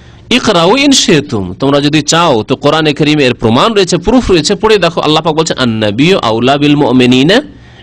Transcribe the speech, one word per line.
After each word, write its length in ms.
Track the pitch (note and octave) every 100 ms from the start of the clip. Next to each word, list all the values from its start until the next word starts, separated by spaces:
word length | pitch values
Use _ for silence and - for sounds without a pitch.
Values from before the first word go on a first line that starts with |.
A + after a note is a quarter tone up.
| - - -
"ইকরাউ 460 | A#3 - F3+ E3+ C4
ইন 160 | C#4+
শি'তুম", 640 | C4 - D#3 C#3+ G#2+ F#2
তোমরা 260 | F2+ C3+ C#3+
যদি 220 | D3 D3+
চাও 400 | D3 E3 E3+ A#2
তো 140 | G#2 C3
কোরআনে 360 | C#3+ D#3 D#3
কারিমে 320 | C#3+ D3+ D3+
এর 100 | B2+
প্রমাণ 400 | A#2+ A2+ A#2+ G#3
রয়েছে, 240 | G3+ F3 F3
প্রুফ 320 | G#3 B3 -
রয়েছে, 240 | F3+ D3+
পড়ে 240 | G3 G#3+ G#3
দেখো। 220 | E3+ E3+
আল্লাহ 220 | D3 D#3
পাক 120 | E3
বলছেন, 240 | D#3 E3 -
"আন-নাবিয়্যু 600 | B2 A2 G#2+ G#2 D#3+ F#3+
আউলা 380 | A#2 A2+ B2 C#3+
বিল 200 | D3 D3
মুমিনিনা 640 | C3 B2+ B2 B2+ D3 A3+ - - - -